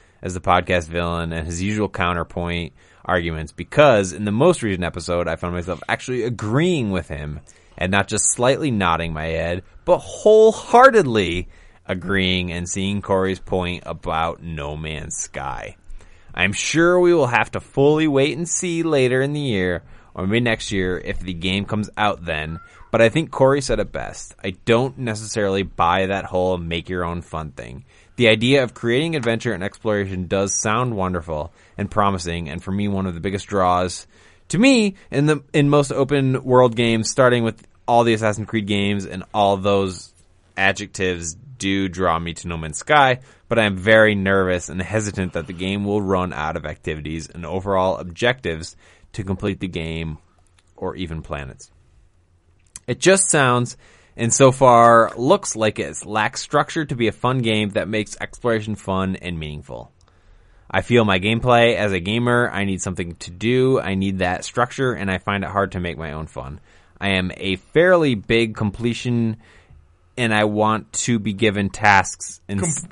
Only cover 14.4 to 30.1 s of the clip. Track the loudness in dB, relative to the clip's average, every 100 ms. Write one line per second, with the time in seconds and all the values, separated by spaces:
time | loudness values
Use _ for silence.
14.4 | -10 -8 -8 -8 -8 -10 -10 -10 -10 -10
15.4 | -10 -10 -12 -16 -18 -18 -18 -20 -14 -2
16.4 | -2 -2 -2 2 4 4 4 4 2 0
17.4 | 0 -6 -6 2 4 4 2 2 0 -2
18.4 | -6 -4 -4 -2 0 2 2 2 0 -2
19.4 | -2 0 0 -2 -6 -20 -18 -6 0 0
20.4 | 2 -2 -2 -2 -2 -2 -6 -8 -8 -6
21.4 | -2 -2 -2 -4 -4 -2 -2 -2 -6 -6
22.4 | -6 -10 -14 -20 -4 2 4 2 -4 2
23.4 | 2 2 0 -2 -4 -6 -10 -12 -18 -10
24.4 | -10 -8 2 2 2 -4 -8 -6 -6 -2
25.4 | 0 0 -2 0 2 2 0 -2 -2 -2
26.4 | 0 -2 -4 -6 -4 -4 -4 -6 -8 -10
27.4 | -10 -12 -14 -16 -18 _ _ 2 4 4
28.4 | 4 4 2 -2 0 0 0 -2 -2 -2
29.4 | -2 -4 -6 -6 -2 -2 -2